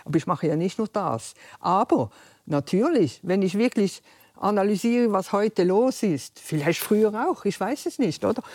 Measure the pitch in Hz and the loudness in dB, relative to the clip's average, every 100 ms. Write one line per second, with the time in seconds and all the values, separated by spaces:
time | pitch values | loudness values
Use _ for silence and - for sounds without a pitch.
0 | - 156 - 165 156 156 185 - 214 208 | -2 -2 0 -2 0 0 -2 -4 -4 -4
1 | 170 113 - - - - 175 190 - 277 | -4 -4 -8 -20 -20 -6 0 2 2 0
2 | 110 - - _ - 147 139 180 285 302 | -2 -8 -20 _ -4 -4 0 0 2 2
3 | 156 - - 190 190 196 247 - 196 - | 2 -2 -4 0 0 0 0 2 -2 -2
4 | _ - _ - - 208 196 202 233 240 | _ -20 _ -4 0 2 2 0 2 2
5 | 233 190 - 202 214 214 180 196 262 - | 2 0 0 0 0 2 2 4 2 0
6 | 208 139 - - - 156 143 165 - 214 | -2 -2 -6 -16 -6 -2 0 -2 0 2
7 | 214 214 311 - 202 - 196 - 349 - | 2 0 -2 -2 -4 -4 -4 -4 -6 -2
8 | 214 - - 226 - | -2 0 -2 -4 -8